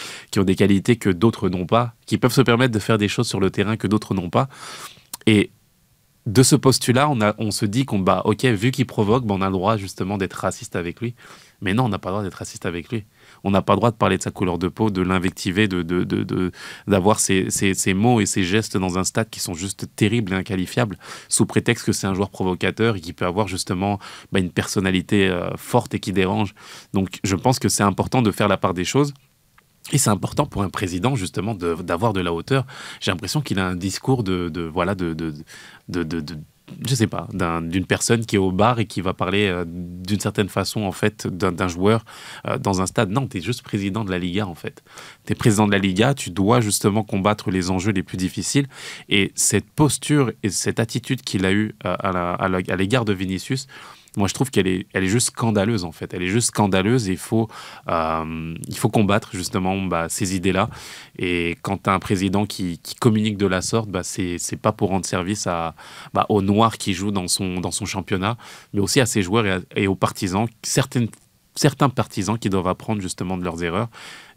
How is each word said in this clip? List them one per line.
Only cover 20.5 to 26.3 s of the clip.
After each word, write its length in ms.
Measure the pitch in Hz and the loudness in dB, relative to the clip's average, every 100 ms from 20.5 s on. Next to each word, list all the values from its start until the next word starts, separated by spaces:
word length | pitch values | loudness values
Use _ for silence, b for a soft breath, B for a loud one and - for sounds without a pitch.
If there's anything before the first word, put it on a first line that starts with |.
| 95 87 - 113 90 B B B | -4 -2 -2 -2 -4 B B B
sous 180 | - 107 | 0 2
prétexte 400 | 110 - 113 - | 2 0 0 0
que 60 | |
c'est 160 | 107 98 | -2 0
un 60 | |
joueur 160 | 92 98 | -2 -2
provocateur 680 | - 92 87 95 87 113 98 | -2 -2 0 -2 0 0 0
et 40 | |
qui 120 | 85 | -6
peut 140 | - 90 | -4 -2
avoir 200 | 87 101 | -2 -2
justement, 540 | 90 - 92 101 101 B B B | -4 -4 -2 0 -2 B B B
bah, 80 | 98 | 0
une 100 | 90 | 0
personnalité, 800 | - - - 95 92 - 104 95 | -2 -2 0 2 2 2 2 2
euh, 220 | 87 90 95 | 0 -4 -8
forte 380 | - 123 - | 0 0 0
et 60 | 104 | -6
qui 120 | - | -2
dérange. 420 | 95 92 | 0 2